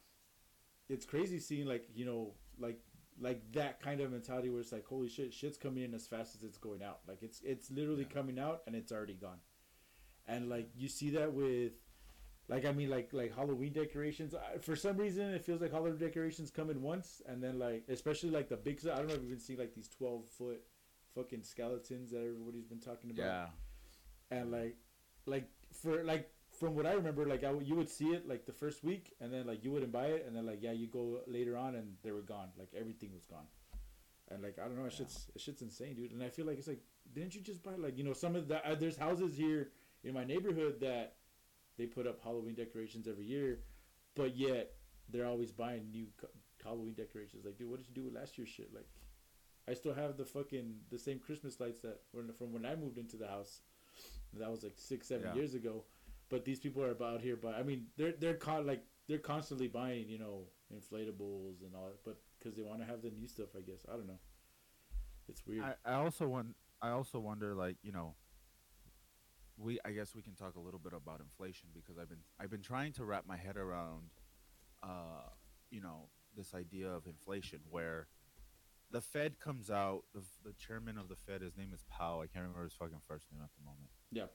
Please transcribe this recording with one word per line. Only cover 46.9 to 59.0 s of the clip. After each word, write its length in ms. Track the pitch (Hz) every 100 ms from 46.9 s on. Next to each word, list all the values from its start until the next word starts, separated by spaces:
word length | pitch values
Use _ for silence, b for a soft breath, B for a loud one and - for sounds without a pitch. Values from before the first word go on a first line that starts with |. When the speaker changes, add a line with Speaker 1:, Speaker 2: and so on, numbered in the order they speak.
Speaker 1:
decorations. 500 | 110 107 110 104 104
Like, 120 | 101 98
dude, 100 | 120
what 100 | 127
did 100 | 127
you 60 |
do 100 | 127
with 100 | 131
last 240 | 117 139 -
year's 100 | 113
shit? 220 | - 107
Like, 140 | 107 - - - - - - - - -
I 60 |
still 180 | 123 151
have 220 | 139 147 135
the 80 |
fucking, 560 | 131 143 139 135 117 107 107
the 80 | 120
same 200 | 143 131
Christmas 420 | - 151 139 -
lights 200 | 120 117
that 200 | 117 104 -
were 120 | 117 117
from 200 | 113 120
when 120 | 113
I 100 | 120
moved 220 | 160 147 120
into 180 | 117 113
the 100 | 104
house. 320 | 101 98 - - B B B B B -
That 180 | 101 110
was, 120 | 113
like, 140 | 104 -
six, 300 | - 127 -
seven 180 | 123 92
Speaker 2:
Yeah. 60 |
Speaker 1:
years 200 | 120 147
ago. 300 | 127 113 110 - B B B B
But 140 | 127
these 160 | 131 131
people 220 | 143 131
are 80 | 131
about 320 | 113 120 117
here, 140 | 123 113
but, 180 | 113
I 80 | 110
mean, 280 | 139 131 113 -
they're, 160 | 160
they're 220 | 165 165 165
con-, 300 | - 156 143
like, 180 | 131 - -